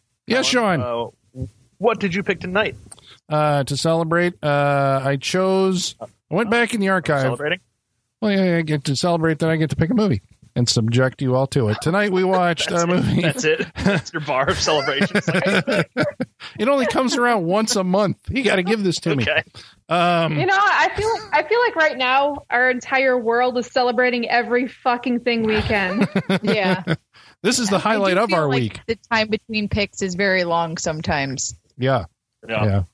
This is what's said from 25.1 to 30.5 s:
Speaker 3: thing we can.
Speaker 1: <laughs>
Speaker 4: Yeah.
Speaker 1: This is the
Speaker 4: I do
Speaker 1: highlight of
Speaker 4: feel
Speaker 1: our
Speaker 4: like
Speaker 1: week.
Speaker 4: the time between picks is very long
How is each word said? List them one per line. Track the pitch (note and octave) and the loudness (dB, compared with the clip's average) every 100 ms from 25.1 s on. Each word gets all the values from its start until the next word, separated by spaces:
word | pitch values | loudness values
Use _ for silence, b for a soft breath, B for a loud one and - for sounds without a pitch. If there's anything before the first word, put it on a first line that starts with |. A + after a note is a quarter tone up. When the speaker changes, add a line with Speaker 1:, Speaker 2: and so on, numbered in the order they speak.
| A#3+ | -2
Speaker 3:
thing | A#3+ A#3 | 0 0
we | A3 G#3+ | 0 0
can. | - G#3+ F#3 G3+ G3+ G3+ - | 0 -2 0 0 0 -2 -2
Speaker 1:
<laughs> | F#3+ | -2
Speaker 4:
Yeah. | G#3 G#3 F#3 F#3+ F3+ E3 - B B B | 0 0 0 -2 -2 -6 -6 B B B
Speaker 1:
This | G3+ B3+ | -2 0
is | G#3+ | 0
the | F#3+ | 0
Speaker 4:
I | |
do | |
Speaker 1:
highlight | G#3 A3 G3 F3+ | 0 0 2 2
of | A3+ | 2
Speaker 4:
feel | E3+ | 2
Speaker 1:
our | D3+ | 2
Speaker 4:
like | C3+ | 0
Speaker 1:
week. | A2+ - - | -2 -6 -8
Speaker 4:
the | A3+ _ | -8 _
time | A3+ A3 | -2 0
between | G#3+ - G#3+ G#3 | -4 -4 -6 -2
picks | G#3+ G3+ - | -2 -4 -4
is | F#3+ F3 | -6 -2
very | G3+ F#3 | 0 2
long | F3 | 2